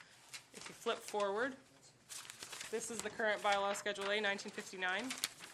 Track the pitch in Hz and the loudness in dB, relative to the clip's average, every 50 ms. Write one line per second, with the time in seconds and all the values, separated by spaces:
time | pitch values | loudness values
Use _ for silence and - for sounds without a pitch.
0 | - - - - - - - - - - - - - - - - - 233 220 - | -20 -20 -20 -20 -16 -14 -14 -14 -14 -14 -14 -12 -12 -12 -12 -2 0 0 0 0
1 | - - - 208 202 196 196 214 240 277 262 - - - - - - - - - | -2 -2 0 2 2 2 2 2 0 0 -2 -6 -12 -20 -20 -20 -20 -20 -20 -20
2 | - - - - - - - - - - - - - - - 226 226 - 233 208 | -16 -14 -12 -12 -10 -12 -12 -12 -12 -12 -10 -10 -6 -4 -2 -2 -2 -2 -4 -2
3 | - 208 - - 233 214 208 185 - 208 202 202 196 202 202 202 - 208 196 196 | -2 -2 0 2 4 4 4 4 6 6 6 6 6 4 2 2 0 -2 -2 0
4 | 196 196 202 214 214 196 196 196 - 214 - - - - - 185 185 180 185 196 | 2 2 2 4 4 4 2 2 -2 -6 -6 -6 -8 -6 -4 -2 0 2 2 0
5 | 233 262 254 - - - - - - - | 0 -2 -2 -2 -2 -4 -4 -8 -14 -14